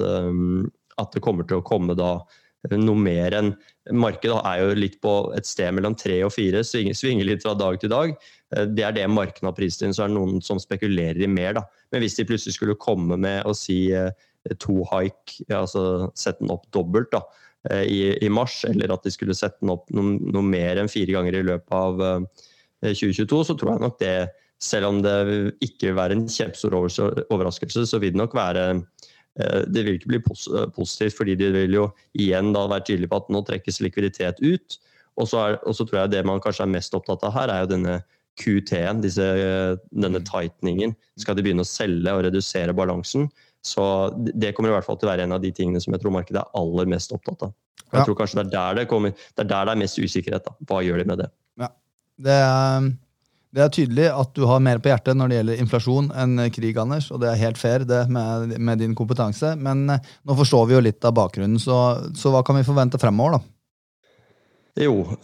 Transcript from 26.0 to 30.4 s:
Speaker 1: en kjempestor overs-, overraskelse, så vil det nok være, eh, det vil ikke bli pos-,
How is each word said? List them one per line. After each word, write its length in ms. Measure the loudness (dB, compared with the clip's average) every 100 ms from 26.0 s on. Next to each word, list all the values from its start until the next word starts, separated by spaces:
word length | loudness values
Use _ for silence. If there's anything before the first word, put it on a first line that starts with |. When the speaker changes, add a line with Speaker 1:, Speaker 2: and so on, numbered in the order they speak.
| 2
Speaker 1:
en 160 | 0 -2
kjempestor 440 | -4 -4 -4 -2
overs-, 540 | 0 0 0 -2 -2 -2
overraskelse, 580 | 0 -2 -4 -6 -2 -2
så 120 | 0
vil 120 | 0
det 100 | 0
nok 120 | 0
være, 500 | 0 0 0 0 -2 -4 _ -20 _ _ -6
eh, 220 | -2 0 0
det 160 | 0 0
vil 120 | -2
ikke 80 | -2
bli 120 | -2
pos-, 280 | -2 -4